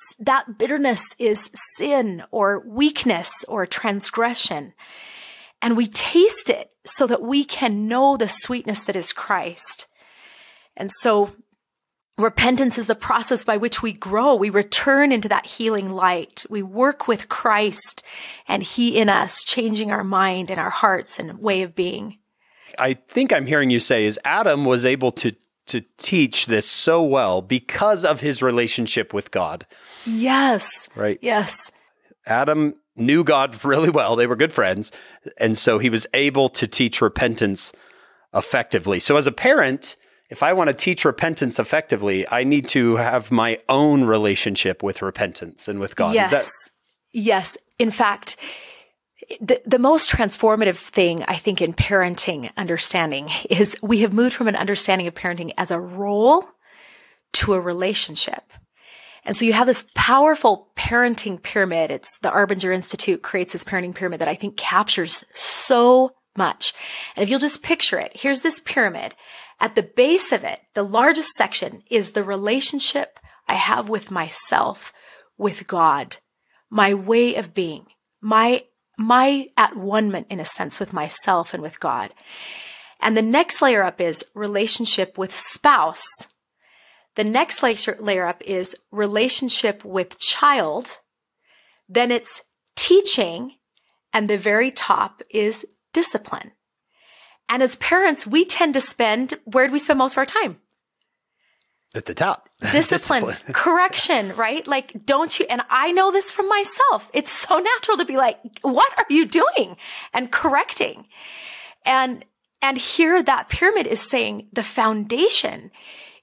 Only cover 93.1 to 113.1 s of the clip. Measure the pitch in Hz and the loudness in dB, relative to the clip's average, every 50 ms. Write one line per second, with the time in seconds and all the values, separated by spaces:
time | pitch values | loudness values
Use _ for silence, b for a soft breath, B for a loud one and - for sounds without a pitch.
93.1 | - - 208 170 165 170 240 262 - _ _ _ _ _ _ _ _ _ _ _ | 2 2 0 -2 -4 -8 -12 -14 -16 _ _ _ _ _ _ _ _ _ _ _
94.1 | - 220 214 202 208 202 208 214 202 214 247 269 269 - - - - - 208 - | -2 -2 0 0 -2 -2 0 2 2 2 2 0 -2 -2 -2 0 0 0 0 -2
95.1 | - - - - - 214 208 214 220 - - - _ _ _ _ - 320 339 - | -6 -10 -16 -6 -4 -2 -2 0 -2 -4 -8 -10 _ _ _ _ -2 0 0 0
96.1 | - - - - - - - - - _ _ _ _ _ b b b b b b | 0 -2 -4 -10 -12 -12 -12 -14 -20 _ _ _ _ _ b b b b b b
97.1 | b b b b b b _ - 233 254 262 247 - - - - 330 370 381 359 | b b b b b b _ -4 -2 0 0 0 0 -2 -2 0 2 4 4 2
98.1 | 294 - - 214 220 320 359 - - - 349 311 262 269 254 - - - 240 220 | 2 0 -2 0 2 2 2 2 2 0 0 0 2 0 0 0 0 0 0 0
99.1 | 214 226 262 254 - - _ - 208 254 262 277 254 294 - - 302 269 254 262 | 0 0 -2 -4 -6 -10 _ -2 2 2 2 2 2 0 0 0 2 2 2 0
100.1 | - 269 269 269 - 440 427 220 170 - _ _ _ _ _ _ _ _ _ _ | 0 -2 -2 -2 -2 -2 -2 -4 -6 -10 _ _ _ _ _ _ _ _ _ _
101.1 | _ _ _ _ _ _ _ _ _ _ _ _ _ _ _ _ - 110 - - | _ _ _ _ _ _ _ _ _ _ _ _ _ _ _ _ -14 -12 -12 -10
102.1 | 85 - 165 196 160 - _ _ _ _ - - - 294 320 - - 349 - - | -6 -4 -2 -2 -2 -4 _ _ _ _ -4 0 2 2 2 2 2 0 0 0
103.1 | 302 247 202 131 98 - - - 135 - - 349 330 349 359 381 370 - - - | 0 0 -2 -4 -6 -8 -8 -6 -2 0 2 2 2 2 2 2 0 0 0 0
104.1 | 339 247 202 190 185 208 226 220 254 311 - - 285 269 269 - - 208 - - | 0 0 -2 -4 -4 -4 -4 -2 -4 -4 -4 -4 -4 -4 -4 -6 -12 -6 -2 0
105.1 | 277 277 330 311 - - - - 240 240 247 - - 254 277 339 349 370 381 392 | 2 2 2 0 0 -2 -2 -2 -4 -6 -4 -2 0 0 0 2 2 4 4 4
106.1 | 359 392 392 - - - 403 381 415 403 403 - - - 523 554 - 214 - - | 2 2 0 0 -2 -2 -2 0 0 0 0 0 2 2 4 4 2 0 -2 -4
107.1 | - 294 294 - - - - - - 320 359 427 494 466 - - 440 - - - | -6 -4 -2 -2 -2 -2 0 2 2 2 2 2 0 0 0 0 0 0 0 -2
108.1 | 269 262 262 240 - - - 240 - - - 277 254 269 466 554 - - - - | 0 0 2 2 0 -2 -8 -20 -12 -6 -4 0 2 4 4 4 2 0 0 2
109.1 | 285 311 330 214 - 339 440 605 740 740 220 180 180 B B B B B B B | 2 2 4 4 4 2 2 4 2 0 -2 -2 -6 B B B B B B B
110.1 | - 240 254 247 - - - 311 269 285 220 - - - - - - - - B | -6 -6 -4 -2 -2 -2 0 0 0 0 0 -2 -4 -4 -4 -6 -6 -10 -18 B
111.1 | B B B B B B B B B B B B B _ - - 262 262 262 254 | B B B B B B B B B B B B B _ -2 0 2 2 0 0
112.1 | 240 - - - _ _ _ _ _ _ - 269 269 254 - - - - 330 320 | -4 -8 -14 -20 _ _ _ _ _ _ -2 -2 -2 -2 -6 -2 0 2 4 4